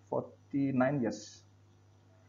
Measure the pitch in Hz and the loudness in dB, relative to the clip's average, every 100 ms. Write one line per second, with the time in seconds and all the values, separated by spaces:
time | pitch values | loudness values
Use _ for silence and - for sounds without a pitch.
0 | - 131 120 - - 143 139 127 127 143 | -4 -4 -4 -14 -4 0 2 2 2 2
1 | 110 - - - - - - - - - | 0 -2 -12 -20 -20 -20 -20 -20 -20 -20
2 | - - | -20 -20